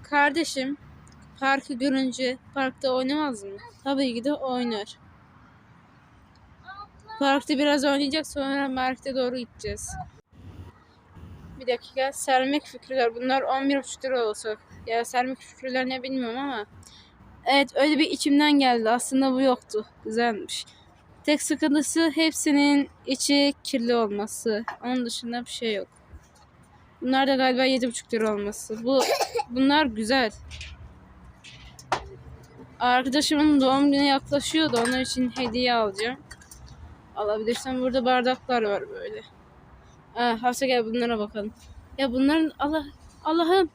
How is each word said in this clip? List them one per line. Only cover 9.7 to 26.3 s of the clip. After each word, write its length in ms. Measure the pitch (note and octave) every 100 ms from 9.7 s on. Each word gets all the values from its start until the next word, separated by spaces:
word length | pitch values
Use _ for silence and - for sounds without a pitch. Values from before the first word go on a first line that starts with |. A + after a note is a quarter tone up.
| G#3 - F#5+ F5+ - _ - - - - _ _ _ _ - - - - -
Bir 80 | B3+
dakika, 440 | A#3+ - C4+ C4+
sermik 540 | C#4+ - C4 C4 C#4+
fükrüler. 500 | - B3+ - C4 A#3
Bunlar 260 | A#3 B3+ C4+
on 280 | C4+ C4 C#4
bir 80 | C#4
buçuk 280 | B3+ -
lira 200 | C4 B3+
olacak. 320 | A3 G#3+ A3 G#3+ _ - A#3
Ya 180 | A3+
sermik 340 | A#3 B3 B3+ C4
fükrüler 500 | - - C4 B3+ B3+
ne 140 | C4
bilmiyorum 340 | C4 C4 A#3 A#3+
ama. 280 | C#4 A#3+ G#3 - - - - _ - -
Evet, 260 | - C#4 C#4
öyle 240 | - G#3+ B3+
bir 120 | -
içimden 400 | C#4 D4 C#4+ D4+
geldi. 380 | C#4+ C4 A#3+ A3
Aslında 420 | A#3+ - C4 C4+
bu 100 | B3+
yoktu. 440 | C4+ B3 - - A3 -
Güzelmiş. 600 | A3 A3 A#3+ G#3 - - - - - _ _ -
Tek 180 | - D4+
sıkıntısı 680 | - D4 D#4 D4 C4+ D#4+ E4
hepsinin 760 | D4 D#4+ - D#4 C#4+ C#4+ C#4+ C#4 -
içi 480 | - C4 - C#4+ C#4+ C#4+
kirli 320 | - C4 A#3
olması. 680 | A#3+ G#3+ G3+ G#3 - A3+ G#3+ A#3 -
Onun 220 | A#3+ B3+
dışında 400 | A#3 - A#3 A#3+
bir 40 | A#3+
şey 240 | - A3+
yok. 140 | G3+ - - - - -